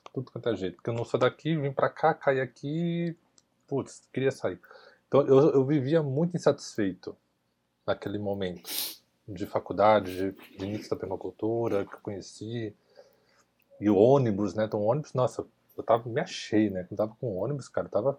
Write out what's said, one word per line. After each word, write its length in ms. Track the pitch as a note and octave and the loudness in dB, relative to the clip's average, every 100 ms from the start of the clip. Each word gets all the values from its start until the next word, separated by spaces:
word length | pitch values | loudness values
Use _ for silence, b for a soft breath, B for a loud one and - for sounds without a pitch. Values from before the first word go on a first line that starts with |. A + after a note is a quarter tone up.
| - | -12
tudo 160 | - C3 | -10 -10
quanto 200 | B2+ A#2+ | -6 -4
é 60 | G2+ | -2
jeito. 180 | F#2 - | -4 -6
Porque 140 | - | -6
eu 40 | |
não 120 | A#2 A2+ | -6 -2
sou 120 | C3 | 2
daqui, 380 | B2+ - D3+ D#3+ | 0 0 -4 -2
vim 160 | C#3 | -2
pra 160 | C3+ C3 | -2 -2
cá, 240 | - D#3 | 2 0
caí 280 | D#3 - C3+ | 2 0 0
aqui, 760 | C3 _ C#3+ D#3+ E3+ E3+ E3+ E3 _ _ _ _ - | -2 _ -8 -4 -2 -2 -4 -8 _ _ _ _ -6
putz, 380 | C#3 - - _ | -6 -6 -10 _
queria 200 | - C3 | -2 0
sair. 280 | B2+ - F2 - b b b - | 0 -4 -6 -14 b b b 2
Então, 140 | C3+ | 4
eu, 300 | C#3 C3+ D3+ | 8 8 8
eu 140 | C3+ C3 | 6 4
vivia 380 | D3+ B2+ E3 | 2 2 0
muito 320 | D3 B2+ F3 E3+ | 0 0 0 0
insatisfeito 800 | - C#3 - - G2+ F2+ - - _ _ _ _ _ _ - | 0 0 -2 -2 -2 -2 -12 -16 _ _ _ _ _ _ -6
naquele 300 | G2 - G#2 | -6 -4 -6
momento 520 | G#2 G2+ F#2 F2 - B B B _ _ - | -4 -4 -4 -8 -10 B B B _ _ -14
de 200 | F#2+ G2+ | -10 -6
faculdade, 720 | G#2+ - F2+ G#2 G#2+ F#2 F#2 | -6 -4 2 4 4 2 -4
de, 160 | G2 F#2+ - - | -6 -6 -16 -10
de 80 | F#2+ | -8
início 240 | G#2+ - | -8 -6
da 60 | A2+ | -8
permacultura, 880 | F#2+ F#2 F#2 - G#2+ A#2 A#2 G2 F#2+ | -6 -8 -8 -6 -4 -2 -2 -2 -4
que 80 | - | -10
eu 40 | |
conheci, 760 | - G2 - - G#2+ A#2+ A2 - _ _ - _ _ _ _ _ _ - | -10 -10 -12 -14 -10 -8 -8 -10 _ _ -20 _ _ _ _ _ _ -2
e 100 | G2+ | 4
o 60 | G2 | 6
ônibus, 580 | A2+ C#3 B2 G2 G2+ | 8 6 4 0 -2
né? 120 | F#2+ G#2+ | -2 -2
Então, 160 | G#2+ | 0
o 40 | G#2 | 0
ônibus, 280 | C3+ D3 | 0 -2
nossa, 320 | B2+ B2 - - _ _ - | -2 -2 -2 -12 _ _ -8
eu 60 | |
tava, 240 | - A#2 A#2+ | 2 2 2
me 100 | A2+ | -6
achei, 500 | - - - G#2+ A2 | -6 -8 -2 2 2
né? 160 | F#2 F2+ | 0 -6
Eu 60 | G2+ | -4
tava 180 | G#2+ - | -4 -4
com 80 | B2+ | -6
o 100 | F#2 | -4
ônibus, 320 | G#2+ C#3+ - | -4 -6 -6
cara, 180 | - F2 | -8 -4
eu 40 | |
tava 220 | G2 B2 | -2 -2